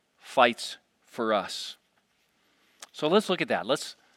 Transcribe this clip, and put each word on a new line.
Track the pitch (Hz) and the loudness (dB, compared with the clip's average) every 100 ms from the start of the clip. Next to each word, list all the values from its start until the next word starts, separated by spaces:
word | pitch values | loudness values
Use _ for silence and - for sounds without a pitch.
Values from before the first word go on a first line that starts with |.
| _ _ | _ _
fights | - - 123 117 - - _ _ _ | -2 4 4 4 -10 -14 _ _ _
for | - 110 | -6 0
us. | 104 85 - - - _ _ _ _ _ _ _ _ _ - - | 0 -2 -10 -12 -16 _ _ _ _ _ _ _ _ _ -20 -18
So | - 151 | -4 2
let's | 202 208 | 2 2
look | 175 | -4
at | 139 | -2
that. | 95 95 | -2 -2
Let's | 151 - - _ | -4 -4 -16 _